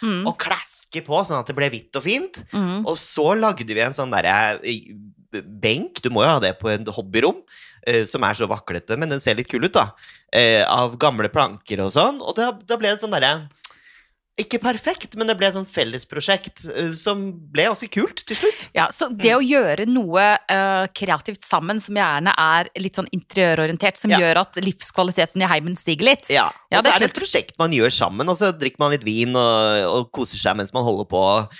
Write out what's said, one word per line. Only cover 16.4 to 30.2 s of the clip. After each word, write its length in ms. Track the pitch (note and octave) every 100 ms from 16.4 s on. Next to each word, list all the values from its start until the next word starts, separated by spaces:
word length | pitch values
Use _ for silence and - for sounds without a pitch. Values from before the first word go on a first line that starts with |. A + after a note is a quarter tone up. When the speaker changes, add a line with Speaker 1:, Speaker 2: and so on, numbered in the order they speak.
| - - E3
Speaker 2:
eh, 200 | - E3 D#3+
som 300 | G#3 G3+ G3 E3+ D3
ble 140 | C#3+ G#3
ganske 200 | G#3 A3
kult 300 | G3 F#4+ -
til 140 | - G#3+
slutt. 300 | G#4+ - -
Speaker 1:
Ja, 120 | - -
så 220 | - C#4+
det 180 | G#3 A3
Speaker 2:
Mm. 40 | B3
Speaker 1:
å 80 |
gjøre 420 | C4 C#4+ F#3 D#3 A3+
noe, 520 | B3+ F#3 F3+ G#3 - -
eh, 380 | G3 G3 F#3+ F#3+
kreativt 500 | - G3 D#3 - G3+
sammen, 340 | - E3+ E3 G#3+
som 140 | -
gjerne 380 | G#3 F3 D3 F#3 -
er 300 | D#3+ E3 F3 -
litt 160 | F#3+
sånn 140 | - F#3
interiørorientert, 840 | F3+ - G3 F3 D#3+ D#3 E3+ G3+ -
som 120 | G#3+
Speaker 2:
Ja. 80 | F3+
Speaker 1:
gjør 180 | E3+ E3
at 140 | G3
livskvaliteten 880 | F3+ G3 - - - F#3 F3+ E3 F#3+
i 40 | F#3
heimen 300 | D#3 E3 F3+
stiger 280 | - D#3 A#3
litt. 240 | C#4 -
Speaker 2:
Ja, 200 | C#3 F#2 - -
Speaker 1:
Ja, 80 | G3+
Speaker 2:
og 60 |
Speaker 1:
det 60 | A#3+
Speaker 2:
så 20 |
Speaker 1:
er 40 | F#3+
Speaker 2:
er 20 |
det 100 | A#3+
et 40 |
Speaker 1:
kult. 80 | -
Speaker 2:
prosjekt 360 | F#4+ C3+ - -
man 120 | E3
gjør 180 | C#3 A#2
sammen, 360 | - F2+ G2 E3
og 60 | E3+
så 140 | G3 E3
drikker 200 | C3 -
man 140 | D3
litt 120 | C#3+
vin 320 | A2 A2 A#2+ B2+
og, 480 | A#2 A2 G#2+ G#2+ F2+ A#2 A#2
og 60 |
koser 260 | C#3+